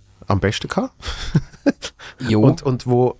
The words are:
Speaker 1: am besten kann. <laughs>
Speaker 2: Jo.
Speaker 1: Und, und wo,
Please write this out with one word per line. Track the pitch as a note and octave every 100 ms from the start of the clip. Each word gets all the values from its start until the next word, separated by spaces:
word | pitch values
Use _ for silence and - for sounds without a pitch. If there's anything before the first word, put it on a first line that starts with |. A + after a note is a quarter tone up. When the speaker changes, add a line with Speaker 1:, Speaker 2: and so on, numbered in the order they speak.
| _ _ -
Speaker 1:
am | G2
besten | G2 - -
kann. | - C4
<laughs> | _ - - - D#3 - - C#4+ - - _ - - B2
Speaker 2:
Jo. | G#2+
Speaker 1:
Und, | - D#3+
und | C#3 B2+ B2+
wo, | B2 B2 -